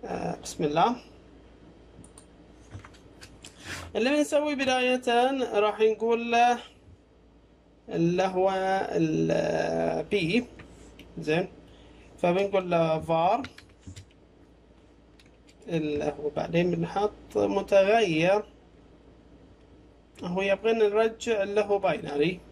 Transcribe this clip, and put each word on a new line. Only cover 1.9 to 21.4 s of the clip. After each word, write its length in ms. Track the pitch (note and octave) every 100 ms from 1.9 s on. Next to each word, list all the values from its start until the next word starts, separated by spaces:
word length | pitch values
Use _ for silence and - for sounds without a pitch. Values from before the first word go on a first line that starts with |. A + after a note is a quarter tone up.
| - - - - - - - - - - - - - - - - - - - - G3+
اللي 140 | A#3
بنسوي 440 | D4 C#4+ D4+ D4
بداية 480 | C#4+ C4 B3+ B3+ B3+ B3+ A#3+ B3+ C#4 B3 G#3
راح 220 | G#3 G3+
نقول 520 | A3 G#3+ A3+ A#3 A#3
له 260 | A#3 A#3+ A#3+ - - - - _ _ _ _ _ _ _ _ -
اللي 340 | E3+ E3+ F3+
هو 280 | F#3+ F#3 F#3+ F#3+ F#3+ F#3+ -
ال 1160 | F3 D#3+ D#3+ D#3+ D#3+ D#3+ D#3+ E3 E3 E3 D#3+ D#3
B. 300 | G3+ E3 F3+ - - - - - - - -
زين، 300 | C3+ D#3 F#3+ - - - - - - -
فبنقول 520 | F3 F3+ G3 G3 F3+
له 320 | E3+ E3 D#3+
var 460 | D#3 E3 E3+ A#3 C#4 - - - - - - _ - _ - - _ - - - _ - - _ - - -
اللي 360 | E3 D3+ D3
هو، 240 | D3 D3 D3 D3
بعدين 340 | - E3+ F3+
بنحط 420 | E3+ E3+ - G#4 - - G#3
متغير، 1080 | G3+ G3+ G3 G3 F#3+ A3+ G#3 D#3 E3+ G3+ - - - - - - - - - - - - - - - - _ -
هو 200 | F3 F3+
يبغينا 460 | G3 G3 A3 A3+ G#3
نرجع 540 | G#3 A3+ A3+ - A3